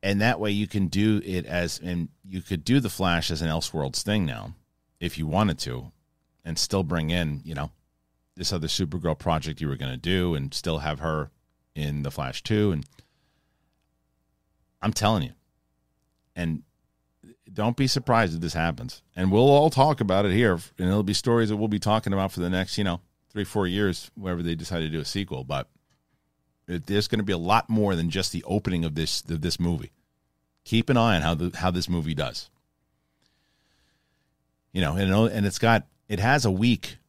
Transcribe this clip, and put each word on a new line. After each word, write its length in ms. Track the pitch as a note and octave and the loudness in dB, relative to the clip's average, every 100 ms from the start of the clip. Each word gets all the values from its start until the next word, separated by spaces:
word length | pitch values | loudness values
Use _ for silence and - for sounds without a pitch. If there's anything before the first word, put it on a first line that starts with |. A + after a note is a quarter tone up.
And 180 | G2 G2+ | 0 2
that 200 | A2 E2+ | 2 2
way 100 | G#2+ | 0
you 160 | G2+ G#2 | 0 0
can 220 | G#2 F#2 | 0 0
do 340 | F2 G#2+ G#2+ | 2 4 2
it 220 | - F#2 - | 0 -6 -2
as, 340 | F2 F2 - | -2 -2 -4
and 260 | E2+ F2 E2 _ G2 | -6 -4 -4 _ -10
you 140 | F#2 | -10
could 220 | - F2+ | -4 -6
do 160 | D#2 C3+ | 2 2
The 100 | A#2 | 2
Flash 400 | - F#2 E2+ - | -2 0 2 0
as 100 | D#2+ | -2
an 80 | E2 | -2
Elseworlds 540 | D#2+ - D#2+ C#2+ - | -2 -2 -4 -4 -4
thing 240 | - G#2+ E2+ | -2 0 0
now, 300 | A1+ G1+ - _ _ _ _ | -4 -10 -16 _ _ _ _
if 180 | F2 - | -8 -4
you 120 | D#2 | -2
wanted 320 | E2+ G#2 D2+ | 2 2 0
to, 320 | - B1 B1 _ _ _ _ _ | -6 -8 -10 _ _ _ _ _
and 140 | E2 D#2+ | -8 -4
still 240 | - G2 | 0 0
bring 280 | E2 E2+ D#2 | 0 0 0
in, 320 | F2 E2 C#2+ | 0 0 -4
you 100 | D#2+ | -8
know, 160 | D2+ C#2+ _ _ _ _ _ _ | -8 -8 _ _ _ _ _ _
this 180 | - F2+ | -8 -4
other 140 | F#2 D#2+ | -2 -2
Supergirl 500 | - F2 F2 D#2+ D2+ | -2 -2 -2 -2 -2
project 440 | - D#2+ D2+ D2 | 0 0 -2 -6
you 80 | D2+ | -4
were 80 | C2+ | -4
gonna 200 | C2+ B1+ | -6 -6
do 380 | E2+ F#2 F2+ | 0 0 2
and 180 | D#2 C#2 | -2 -4
still 260 | - - D#2 | -6 -4 -2
have 200 | D2 D2+ | -2 -4
her 320 | D#2+ D#2 C#2+ _ _ _ _ - | -4 -4 -6 _ _ _ _ -6
in 260 | D2 D2 | -4 -4
The 80 | C#2+ | -6
Flash 320 | C#2 C2+ - | -6 -8 -8
too. 300 | - G#2+ G#2 | -2 2 2
And 120 | D#2+ C2 _ _ _ _ _ _ _ _ _ _ _ _ _ _ _ _ _ _ _ | 0 -4 _ _ _ _ _ _ _ _ _ _ _ _ _ _ _ _ _ _ _
I'm 120 | G#2+ | -4
telling 300 | G#2 G#2+ A2 | 2 2 2
you, 100 | C2 - _ _ _ _ _ _ _ _ _ | 0 -8 _ _ _ _ _ _ _ _ _
and 300 | - E2+ D#2+ - _ _ _ _ _ - - - | -6 -4 -4 -8 _ _ _ _ _ -20 -20 -16
don't 240 | F#2+ G#2+ A#2+ | -2 -2 0
be 100 | C3+ | 0
surprised 480 | C#3 A#2+ A#2 A#2 | 0 2 4 4
if 60 | E2 | 0
this 140 | E2+ | -4
happens. 480 | E2 E2 D#2+ B1 - _ | 0 -2 -2 -10 -14 _
And 160 | - F#2+ | -2 4
we'll 180 | G2+ C3+ | 6 8
all 200 | C#3+ D#3 | 8 6
talk 300 | C3 C#3+ D3 | 4 4 4
about 240 | G#2 F#2 | 2 2
it 80 | G2+ | 4
here, 200 | F#2+ A#2 F2 - _ | 4 4 2 -4 _
and 100 | F2+ | 0
it'll 140 | G2+ | 2
be 120 | G2 | 2
stories 360 | G#2 - A#2 A2 | 0 2 2 2
that 60 | G#2+ | 0
we'll 120 | G#2+ | 0
be 100 | G#2 | -2
talking 340 | A2 A2 G#2+ | 2 0 0
about 200 | G2 F#2+ | -2 -2
for 80 | - | -2
the 100 | F2 | -2
next, 280 | F#2 F#2 - | -2 -2 -2
you 60 | |
know, 160 | G2 E2+ _ _ _ | -2 -4 _ _ _
three, 140 | G#2+ | -8
four 220 | G2 G#2+ F#2+ | -4 -2 0
years, 440 | F#2+ G2+ F2 - | 2 0 -2 -8
wherever 280 | - G2 F2 | -10 -6 -4
they 120 | E2+ | -2
decide 260 | E2 E2+ F2 | -4 -4 -4
to 80 | D#2+ | -4
do 120 | D#2 | -4
a 40 | |
sequel. 400 | D2+ G2 G2 C2 | -6 -6 -6 -8
But 240 | C2 C#2+ C2 _ _ _ _ _ _ _ _ _ - | -6 -6 -6 _ _ _ _ _ _ _ _ _ -8
it, 200 | F2 - | -8 0
there's 220 | G2+ G#2 | 0 2
gonna 140 | A2+ | -2
be 100 | G2+ | 0
a 60 | F2+ | -2
lot 300 | E2+ A2 - | 4 2 4
more 260 | A2 G#2 | 2 2
than 140 | F2+ E2 | 2 0
just 240 | F#2+ F#2 | -2 -2
the 120 | E2+ | -4
opening 400 | - G#2 G2 F2 | -2 -2 0 0
of 100 | E2 | 0
this, 280 | D2+ D#2+ - - | -2 -2 -4 -4
of 140 | E2 | -4
this 180 | E2 - | -4 -2
movie. 320 | E2+ E2 C#2 _ _ _ _ _ _ _ | -2 -2 -6 _ _ _ _ _ _ _
Keep 260 | - A2+ A2+ | 0 0 4
an 60 | B2+ | 4
eye 200 | A2+ F#2 | 4 4
on 60 | |
how 120 | D#2+ | 2
the, 220 | E2 F2 - | 0 -2 -2
how 140 | F#2 | -2
this 180 | F2+ F2+ | -2 -2
movie 260 | F2 D#2 | -2 -2
does. 340 | D2 C2+ - - _ _ _ _ _ _ _ _ _ _ _ _ _ _ _ _ _ _ _ _ _ _ | -4 -4 -6 -14 _ _ _ _ _ _ _ _ _ _ _ _ _ _ _ _ _ _ _ _ _ _
You 80 | F#2+ | -2
know, 160 | E2+ E2+ | 0 2
and, 160 | G2 | 4
and 320 | G2 A2+ A2+ | 4 4 2
it's 140 | G2+ - | -2 2
got, 280 | A2+ A2+ - _ _ | 4 4 2 _ _
it 120 | G#2 | 0
has 240 | G#2 C#3+ | 2 4
a 60 | A#2+ | 2
week. 460 | F#2 A#2 A#2 - - | 4 4 2 -2 -16